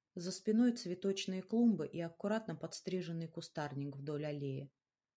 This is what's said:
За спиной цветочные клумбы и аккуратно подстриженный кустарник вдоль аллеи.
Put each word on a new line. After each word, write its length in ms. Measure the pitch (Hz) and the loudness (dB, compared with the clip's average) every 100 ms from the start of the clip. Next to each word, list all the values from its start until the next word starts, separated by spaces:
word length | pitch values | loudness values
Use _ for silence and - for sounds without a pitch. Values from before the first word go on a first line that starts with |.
| _ | _
За 160 | 180 175 | -8 -4
спиной 420 | - 220 220 247 | -2 4 6 6
цветочные 680 | 233 175 180 196 196 - 185 | 4 -2 -2 0 0 -2 -4
клумбы 440 | - 226 233 175 147 | 0 4 6 4 0
и 120 | 170 | -4
аккуратно 560 | 165 - 202 220 220 | -6 -2 0 0 -2
подстриженный 760 | 156 165 - 190 185 165 165 165 | -6 -6 -8 -4 -4 -2 -4 -6
кустарник 680 | 165 - - 147 139 143 139 | -8 -8 -4 -4 -4 -4 -6
вдоль 300 | 143 147 151 | -6 -4 -2
аллеи. 440 | 147 139 135 143 _ _ _ _ | -4 -4 -4 -8 _ _ _ _